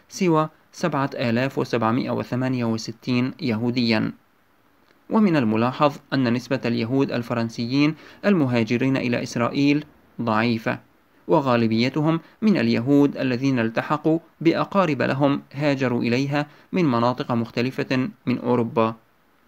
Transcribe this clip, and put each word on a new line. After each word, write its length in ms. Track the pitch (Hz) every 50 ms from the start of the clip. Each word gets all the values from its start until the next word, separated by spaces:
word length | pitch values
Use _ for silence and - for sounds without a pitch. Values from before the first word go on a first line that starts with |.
| _ _
سوى 400 | - - 190 170 160 156 156 156 - _ _ _
سبعة 380 | - - - 165 147 139 135 135 -
آلاف 420 | - 131 120 113 123 131 139 -
وسبعمائة 520 | 139 135 - - 117 110 113 117 139 - 123
وثمانية 560 | 117 117 113 - 131 123 131 131 131 123 117
وستين 680 | 113 113 113 - - - - - 131 123 123 127 131 - -
يهوديًا. 720 | 165 123 107 110 117 120 120 127 117 113 110 110 113 113 - - _ _ _ _ _ _ _ _ _ _ _ _ _ _ _ _ _ -
ومن 260 | - 220 214 185 160
الملاحظ 600 | 147 120 107 110 110 117 127 131 - 151 143 139 - - - 151
أن 200 | 135 127 117 117
نسبة 260 | 123 - - 139 127 -
اليهود 460 | 120 120 120 113 113 135 135 139 -
الفرنسيين 840 | - 123 117 - 123 117 117 113 - - 117 120 131 143 147 156 160 - - - - - -
المهاجرين 720 | 208 202 170 139 123 123 117 110 107 123 117 131 135 135
إلى 260 | 127 - 123 120 117 131
إسرائيل 600 | - - 123 117 - 131 143 143 143 143 151 151 - - _ _ _ _ -
ضعيفة، 580 | 117 117 107 107 113 120 113 113 - 120 120 120 - _ _ _ _ _ _ _ _
وغالبيتهم 920 | - 175 156 139 127 120 117 117 110 110 113 120 135 - 156 147 160 160 165 - - - -
من 160 | 220 214 185
اليهود 600 | 143 113 117 117 113 117 139 143 143 143 - -
الذين 420 | 95 135 131 123 120 135 139 131 120
التحقوا 600 | 113 113 113 135 - - 156 147 - 160 160 165 - - _ -
بأقارب 600 | 151 165 123 127 147 - - 196 180 160 139 123
لهم 400 | 120 127 131 135 147 139 143 143 - - -
هاجروا 480 | 139 151 147 139 131 135 123 123 120
إليها 460 | 123 117 117 131 139 139 147 147 147 - - - - _
من 140 | - 185 170
مناطق 460 | 143 120 117 117 123 123 - 131 -
مختلفة 800 | 123 117 117 - - 127 120 131 - - 135 - 135 127 131 - - _ -
من 120 | 131 120
أوروبا، 580 | - - 123 123 123 113 117 - 113 113 113 113 - _ _ _ _ _ _ _ _ _